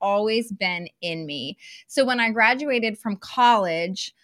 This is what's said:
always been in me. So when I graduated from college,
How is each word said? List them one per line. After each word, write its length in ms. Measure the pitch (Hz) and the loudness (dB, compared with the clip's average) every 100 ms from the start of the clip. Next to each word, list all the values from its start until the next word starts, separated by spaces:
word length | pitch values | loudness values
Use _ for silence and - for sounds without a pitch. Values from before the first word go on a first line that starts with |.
always 500 | 196 202 214 220 233 | -2 0 0 0 -2
been 380 | 196 185 175 175 _ | -4 -4 -4 -8 _
in 240 | 175 165 160 | -8 -6 -8
me. 320 | 143 127 185 - - - | -8 -8 -12 -18 -20 -6
So 160 | - | 0
when 160 | 254 247 | 2 2
I 120 | 226 | 0
graduated 680 | 226 220 254 294 247 226 214 | 2 2 2 0 0 0 -4
from 180 | 226 202 | -6 -6
college, 1000 | - - 240 226 185 165 170 190 - - | -6 2 6 6 4 0 -2 -6 -10 -14